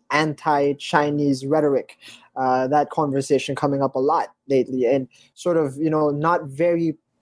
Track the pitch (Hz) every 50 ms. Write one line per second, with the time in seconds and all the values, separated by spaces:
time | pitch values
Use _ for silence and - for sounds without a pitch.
0 | _ - - 151 156 156 143 - - 156 147 143 143 143 139 139 - - - 151
1 | 147 147 147 147 147 143 135 131 135 139 151 156 151 143 139 120 - - - _
2 | - - - - - _ - - 131 131 127 127 131 131 147 147 143 143 - 165
3 | 151 143 135 135 135 - 143 131 - - 135 - 151 143 139 139 139 131 - 131
4 | 131 147 165 156 - - - _ _ - 135 131 120 131 131 127 123 117 135 135
5 | 131 - _ - - _ _ - - 180 170 165 156 135 131 139 160 156 156 156
6 | 151 147 143 147 156 165 175 170 165 139 135 139 170 175 170 170 165 160 151 -
7 | _ _ _ _